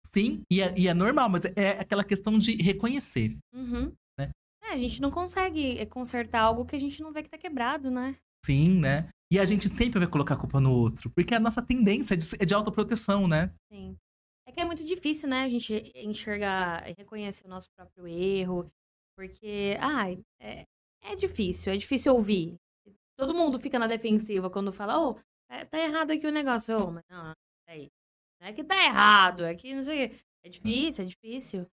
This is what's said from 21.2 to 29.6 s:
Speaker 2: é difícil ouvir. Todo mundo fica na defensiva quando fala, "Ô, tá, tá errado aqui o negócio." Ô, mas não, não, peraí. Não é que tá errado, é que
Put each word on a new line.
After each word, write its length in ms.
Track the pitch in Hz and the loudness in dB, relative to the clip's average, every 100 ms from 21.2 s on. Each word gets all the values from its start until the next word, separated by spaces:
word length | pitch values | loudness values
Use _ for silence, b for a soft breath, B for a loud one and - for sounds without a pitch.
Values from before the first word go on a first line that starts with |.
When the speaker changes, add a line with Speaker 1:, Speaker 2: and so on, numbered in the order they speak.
| 381 - 185 180 202 | -4 0 -2 -2 -2
Speaker 2:
é 40 | 196 | -4
difícil 360 | - 269 294 | -2 2 4
ouvir. 440 | 254 202 202 165 175 _ _ _ _ _ - | 4 4 0 -2 -10 _ _ _ _ _ -6
Todo 160 | 269 | -4
mundo 260 | 330 330 247 | 2 2 0
fica 180 | 285 247 | -2 -2
na 80 | 226 | 0
defensiva 640 | 226 226 214 214 196 185 | -2 2 2 2 -2 -2
quando 220 | 196 202 | -4 -4
fala, 260 | 185 208 294 | -6 -2 0
"Ô, 160 | 302 208 _ _ _ | 0 -2 _ _ _
tá, 160 | 247 - | -16 -8
tá 120 | 311 | -4
errado 320 | 320 311 311 | -2 -2 0
aqui 160 | 311 311 | 0 0
o 60 | |
negócio." 440 | 302 277 233 226 226 | -2 0 -2 0 -2
Ô, 140 | 185 | -2
mas 140 | 170 _ | -6 _
não, 160 | 180 160 | -16 -14
não, 60 | 160 _ _ | -16 _ _
peraí. 260 | _ 160 139 _ _ _ _ _ | _ -18 -18 _ _ _ _ _
Não 80 | 180 | -14
é 40 | |
que 120 | 214 | -10
tá 180 | 311 381 | -2 4
errado, 600 | 330 202 208 208 185 180 | 4 6 8 10 8 4
é 100 | 165 | -6
que 180 | 175 | -6